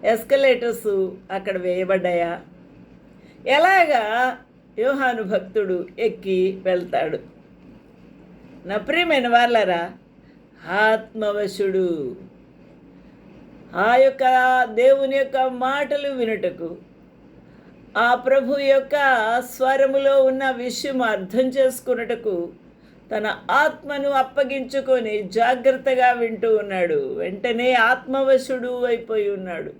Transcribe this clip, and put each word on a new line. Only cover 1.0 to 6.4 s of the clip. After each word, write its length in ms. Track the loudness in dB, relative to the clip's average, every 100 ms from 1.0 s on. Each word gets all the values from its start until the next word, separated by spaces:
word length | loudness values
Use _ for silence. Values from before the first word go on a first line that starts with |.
| -2 -6 -10
అక్కడ 280 | -8 -4 -4
వేయబడ్డాయా? 800 | -2 -2 0 0 0 0 -2 -6 -12 -20 -20 -20 -20 -20 -20 -20 -20 -14 0
ఎలాగా 920 | 4 6 4 4 2 0 0 -2 -4 -16 _ _ -4
యోహాను 440 | -2 0 -2 -2
భక్తుడు 640 | -2 -4 -2 -4 -2 -4 -6 -4
ఎక్కి 640 | -4 -4 -4 0